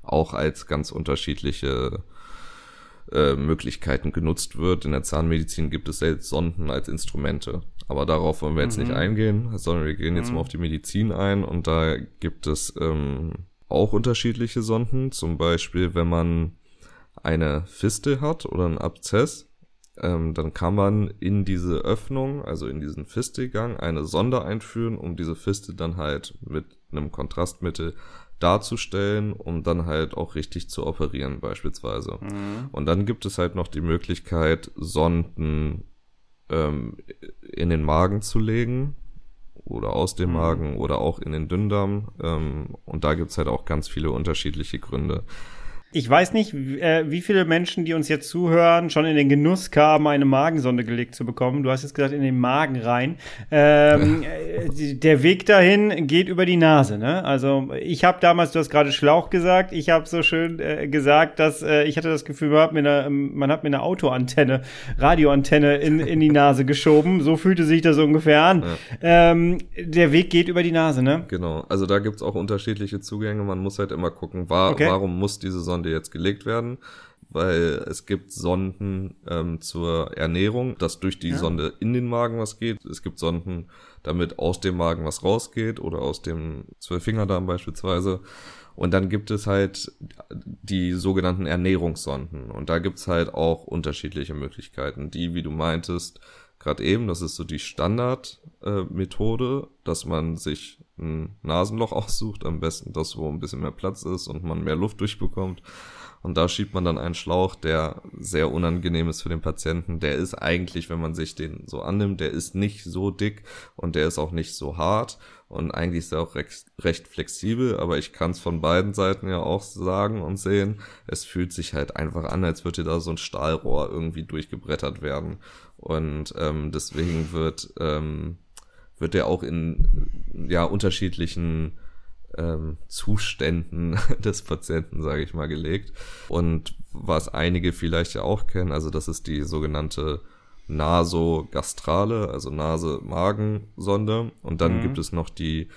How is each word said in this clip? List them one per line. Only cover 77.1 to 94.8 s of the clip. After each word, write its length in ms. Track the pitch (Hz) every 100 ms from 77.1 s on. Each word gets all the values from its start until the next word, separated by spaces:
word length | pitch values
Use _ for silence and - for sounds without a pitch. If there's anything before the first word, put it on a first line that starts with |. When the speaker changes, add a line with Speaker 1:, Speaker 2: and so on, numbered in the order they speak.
| _ -
Speaker 1:
Weil 540 | 78 92 82 85 71 -
es 180 | 78 -
gibt 260 | 101 -
Sonden, 840 | - 85 92 95 92 101 95 95 - -
ähm, 320 | 85 85 80
zur 560 | - 85 85 82 - -
Ernährung, 600 | 80 85 101 117 127 -
dass 200 | 85 -
durch 200 | 95 -
die 100 | 82
Speaker 2:
Ja. 80 | 85
Speaker 1:
Sonde 360 | 82 85 76 -
in 140 | 107
den 140 | 123 120
Magen 320 | 117 120 113
was 200 | 107 -
geht. 240 | 117 107
Es 200 | - -
gibt 160 | - -
Sonden, 480 | 82 85 87 90 82 - - -
damit 360 | - 85 85 -
aus 200 | 82 87
dem 160 | 98 90
Magen 300 | 85 85 80
was 180 | -
rausgeht 560 | 92 110 - - 113 113
oder 200 | - 82
aus 200 | 67 -
dem 400 | - 82 80 76 - -
Zwölffingerdarm 640 | - 90 101 110 101 92 92
beispielsweise. 760 | 87 - 80 92 90 95 92 - - - - - -
Und 160 | 90
dann 140 | 95 95
gibt 240 | 104 104
es 140 | 104 104
halt 440 | 98 95 - - - - - -
die 600 | - - - - 98 90
sogenannten 520 | 90 92 95 90 90 87
Ernährungssonden. 1040 | 87 92 92 85 76 - 69 67 78 60
Und 180 | 55 -
da 100 | 85
gibt's 280 | 92 - -
halt 260 | 85 85
auch 300 | - 82 82 -
unterschiedliche 680 | 87 73 71 80 80 69
Möglichkeiten. 800 | 73 69 - - -